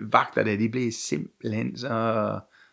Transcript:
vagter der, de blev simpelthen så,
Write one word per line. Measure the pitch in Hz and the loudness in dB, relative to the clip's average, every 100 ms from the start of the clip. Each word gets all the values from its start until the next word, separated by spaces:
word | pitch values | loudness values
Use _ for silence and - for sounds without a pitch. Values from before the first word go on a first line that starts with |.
| 110 | 4
vagter | 127 139 113 | 4 4 2
der, | 107 101 | 2 2
de | 113 | 0
blev | 127 120 | 0 -2
simpelthen | - - 73 - _ 113 107 123 123 | -4 -4 -4 -4 _ -4 -2 -4 -6
så, | 123 113 113 110 107 104 - _ - | -4 0 2 0 0 -4 -10 _ -20